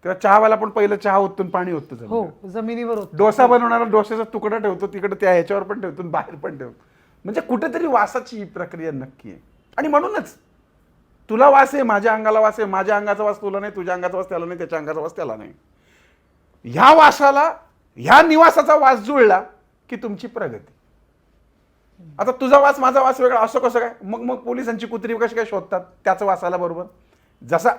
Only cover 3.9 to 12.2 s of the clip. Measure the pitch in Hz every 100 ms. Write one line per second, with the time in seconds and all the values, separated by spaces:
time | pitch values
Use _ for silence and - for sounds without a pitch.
3.9 | 214 208 220 220 220 214 220 208 180 196
4.9 | 196 196 190 196 180 165 202 190 208 190
5.9 | 151 175 156 - 147 190 143 123 - _
6.9 | _ _ _ 185 220 - 240 320 339 339
7.9 | 240 202 254 247 220 196 175 170 175 160
8.9 | 139 135 _ 110 87 _ _ _ - 294
9.9 | 294 381 415 185 - _ _ _ _ _
10.9 | _ _ _ - 220 285 277 269 277 240
11.9 | 202 220 220